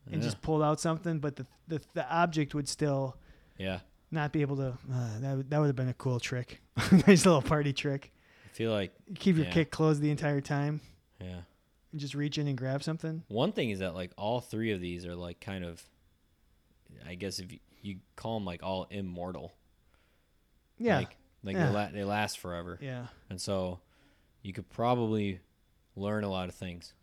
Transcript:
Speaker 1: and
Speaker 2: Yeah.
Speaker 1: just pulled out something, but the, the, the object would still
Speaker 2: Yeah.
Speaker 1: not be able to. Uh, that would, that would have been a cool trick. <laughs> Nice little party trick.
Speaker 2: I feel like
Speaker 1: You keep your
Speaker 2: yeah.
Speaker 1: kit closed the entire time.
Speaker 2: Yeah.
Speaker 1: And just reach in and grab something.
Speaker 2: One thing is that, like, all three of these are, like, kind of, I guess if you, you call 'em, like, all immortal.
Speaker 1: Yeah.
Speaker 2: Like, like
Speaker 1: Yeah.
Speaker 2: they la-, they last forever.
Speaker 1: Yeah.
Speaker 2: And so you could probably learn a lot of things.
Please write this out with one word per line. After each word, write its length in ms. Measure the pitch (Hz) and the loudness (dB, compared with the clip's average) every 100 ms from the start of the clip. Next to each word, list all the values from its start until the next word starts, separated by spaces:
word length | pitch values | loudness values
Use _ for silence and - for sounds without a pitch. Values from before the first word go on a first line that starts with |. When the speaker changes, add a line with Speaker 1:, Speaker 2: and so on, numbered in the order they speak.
| 123 | -6
Speaker 1:
and 60 | - | -2
Speaker 2:
Yeah. 120 | 113 | -2
Speaker 1:
just 120 | 104 | -2
pulled 200 | - 156 | 0 2
out 180 | 151 156 | 2 2
something, 380 | 170 160 170 165 | 0 -2 -2 -2
but 160 | 143 135 | -4 -6
the, 100 | 127 _ - | -12 _ -8
the, 120 | 156 - | -8 -6
the 140 | 170 127 | -4 0
object 400 | 165 175 156 143 | 2 2 2 0
would 140 | 147 139 | -2 -4
still 480 | - 151 135 131 - - - - - | -2 0 0 -2 -8 -20 -20 -18 -6
Speaker 2:
Yeah. 220 | 95 92 - _ - | -4 -4 -8 _ -6
Speaker 1:
not 220 | 160 147 | -4 0
be 100 | 156 | 0
able 140 | 139 139 | 0 0
to. 220 | 131 123 - | -4 -6 -4
Uh, 280 | 127 120 107 | -4 -2 -4
that 160 | 135 135 | -2 -2
would, 140 | 135 | 0
that 80 | 147 | 2
would 60 | 147 | 4
have 80 | 127 | 2
been 120 | 127 | 0
a 60 | |
cool 240 | - 135 123 | -2 -2 -2
trick. 400 | - 127 123 - _ - | -2 -4 -6 -12 _ -2
<laughs> 160 | - 185 196 | 8 8 10
Nice 180 | 180 190 | 10 10
little 160 | 156 | 6
party 300 | - 156 147 | 4 2 0
trick. 400 | 135 147 139 - _ _ - | 0 -2 -2 -6 _ _ -20
Speaker 2:
I 40 | - - | -12 -4
feel 160 | 113 | 0
like 200 | 107 90 - - | 2 0 -6 -14
Speaker 1:
You 60 | 180 | 0
keep 200 | 196 160 | 4 4
your 80 | 156 | 4
Speaker 2:
yeah. 60 | |
Speaker 1:
kit 180 | 175 151 | 2 2
closed 300 | - 156 147 | 4 4 4
the 100 | 151 | 2
entire 300 | 147 156 143 | 2 0 0
time. 400 | 139 143 143 151 - - _ - | 0 0 0 -4 -8 -20 _ -14
Speaker 2:
Yeah. 200 | 90 90 87 _ _ _ _ | -10 -10 -14 _ _ _ _
Speaker 1:
And 80 | 156 | -10
just 140 | 139 143 | -6 -4
reach 220 | 147 151 | -2 -2
in 80 | 147 | -2
and 100 | 131 | -2
grab 240 | 131 135 | -2 -2
something. 400 | 160 160 160 160 - | -4 -4 -6 -8 -4
Speaker 2:
One 240 | 107 170 | 0 0
thing 180 | 220 127 | 0 -2
is 80 | 95 | 0
that, 140 | 95 | -2
like, 160 | 87 90 - | -4 -8 -6
all 240 | 101 123 | -2 -2
three 320 | - 110 113 | -4 -2 -2
of 80 | 98 | -2
these 260 | 87 87 87 | -4 -6 -8
are, 80 | |
like, 260 | 87 87 87 | -8 -8 -10
kind 240 | - 95 | -8 -8
of, 160 | 87 82 - _ _ _ _ _ _ _ _ _ - - 76 | -8 -10 -18 _ _ _ _ _ _ _ _ _ -20 -18 -12
I 80 | |
guess 240 | 90 98 90 | -8 -6 -6
if 140 | 90 | -10
you, 60 | - _ _ | -16 _ _
you 140 | 101 92 - - | -10 -10 -14 -10
call 200 | 113 113 | -6 -4
'em, 80 | |
like, 180 | 95 87 | -4 -6
all 220 | 92 95 - | -4 -4 -6
immortal. 640 | 101 95 87 90 82 85 _ _ _ _ _ _ _ _ _ _ _ _ - | -8 -8 -6 -8 -8 -12 _ _ _ _ _ _ _ _ _ _ _ _ -2
Speaker 1:
Yeah. 200 | 233 151 | 2 2
Speaker 2:
Like, 180 | - - _ _ | 2 -8 _ _
like 140 | 98 98 | -4 2
Speaker 1:
Yeah. 100 | 151 | 2
Speaker 2:
they 60 | |
la-, 140 | 101 101 | 2 0
they 140 | 101 | -2
last 340 | 101 104 104 - | -2 0 -2 -4
forever. 400 | 90 87 87 87 | -8 -8 -8 -10
Speaker 1:
Yeah. 260 | 139 123 123 - - | -10 -10 -12 -16 -14
Speaker 2:
And 120 | 92 | -8
so 400 | - 95 92 90 _ _ _ _ _ _ | -2 -2 -2 -6 _ _ _ _ _ _
you 100 | 101 | -12
could 160 | 92 92 | -10 -8
probably 680 | - 120 123 110 110 101 92 _ _ _ _ _ 95 | 0 2 4 2 2 0 -4 _ _ _ _ _ -6
learn 280 | 101 107 | -2 0
a 40 | 101 | 0
lot 180 | 92 92 | -2 -4
of 60 | |
things. 400 | - 92 87 - - | -6 -10 -10 -16 -20